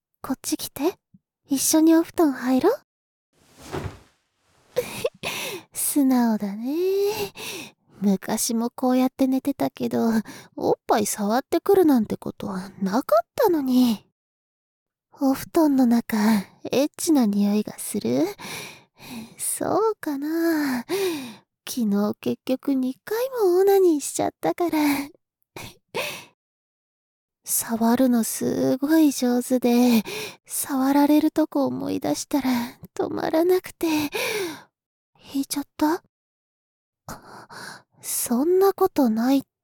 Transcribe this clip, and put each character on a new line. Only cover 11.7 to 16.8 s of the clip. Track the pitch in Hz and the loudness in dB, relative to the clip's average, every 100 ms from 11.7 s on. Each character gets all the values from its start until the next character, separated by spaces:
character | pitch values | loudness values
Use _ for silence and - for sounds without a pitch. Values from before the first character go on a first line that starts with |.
る | 392 | 4
な | 330 262 | 6 4
ん | 214 | 2
て | - | -4
こ | - | -8
と | - 208 | -10 -10
は | 190 190 - | -10 -10 -6
な | 190 202 | -4 -2
か | - 622 | 2 0
っ | - | 0
た | - 453 | 0 2
の | 330 | 2
に。 | 269 247 247 208 _ _ _ _ _ _ _ _ _ _ _ - | 2 4 4 2 _ _ _ _ _ _ _ _ _ _ _ -2
お | 269 | 0
布 | 269 - | 0 0
団 | - 311 | 2 4
の | 269 254 | 4 4
中、 | 233 - 220 208 220 185 _ - | 4 0 0 2 2 -2 _ -4
エ | - | 0